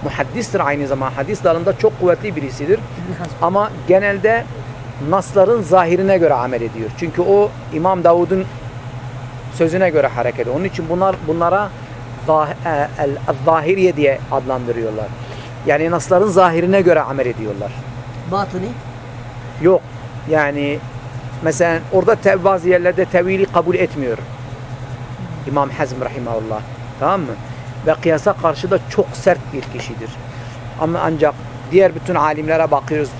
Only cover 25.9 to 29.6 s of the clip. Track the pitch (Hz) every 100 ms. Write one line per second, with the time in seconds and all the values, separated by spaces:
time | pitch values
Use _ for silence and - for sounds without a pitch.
25.9 | 123 123 131 120 113 110 107 117 - -
26.9 | - 139 196 143 - - - - - 156
27.9 | 156 170 156 208 190 165 151 185 190 -
28.9 | - - - - 165 - 139